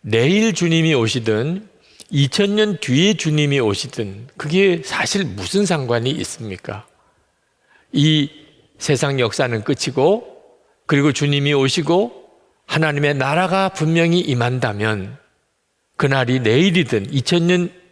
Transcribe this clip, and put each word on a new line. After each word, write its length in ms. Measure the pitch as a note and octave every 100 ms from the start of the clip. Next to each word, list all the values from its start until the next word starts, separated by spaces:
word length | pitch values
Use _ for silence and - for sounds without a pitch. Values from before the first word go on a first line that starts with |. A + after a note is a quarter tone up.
내일 520 | - A2+ C3 G3 A3
주님이 420 | F#3 F3 E3 D#3+
오시든 720 | D3 A2+ B2+ A2+ G#2+ C3 F#3 G#3+ _ _ _ -
이천 460 | D3 C#3 - G3+ G#3
년 220 | G#3+ G3
뒤에 360 | - C3 F#3+
주님이 460 | G#3+ D#3+ D3+ D3 C#3+
오시든 680 | A2+ G2 - - G#2+ G2 A#2+ -
그게 460 | D3 F3+ G3 E3+
사실 400 | - - - G3+
무슨 400 | D#3+ G2 F#2 F#3+
상관이 460 | G#3 E3+ B2+ A#2+ A#2+
있습니까? 760 | C#3 - - A2 F#2 - G#2 - _ _ _ _ _ _ _ _ _ _
이 380 | - D3+ D#3 C#3+ - - _ _ _
세상 420 | - C3+ C#3+ C#3
역사는 440 | A#2+ - C3 A#2
끝이고, 640 | G#2 C3 - B2+ C#3+ G#3+ - - _ _ _ _ _
그리고 260 | C#3+ C#3+
주님이 420 | C3 C#3+ C#3+ C#3
오시고 760 | C#3+ C3+ D3+ D3+ F3 A#3 - - _ _ _ _
하나님의 480 | - D#3 D3 C#3+
나라가 560 | C#3+ C3 D#3 F#3 F#3+ F#3+
분명히 500 | - D#3 E3 E3+ F3
임한다면 960 | F3 B2 A#2+ B2+ A#2+ G2+ A2 G#2+ F#2+ B2+ _ _ _ _ _ _ _ -
그날이 440 | C#3 C3+ B2 C3
내일이든 720 | A2+ A#2+ F#3+ F3+ C#3 A2+ G2
이천 340 | C#3 - F3 E3+
년 260 | F3+ F3+ - _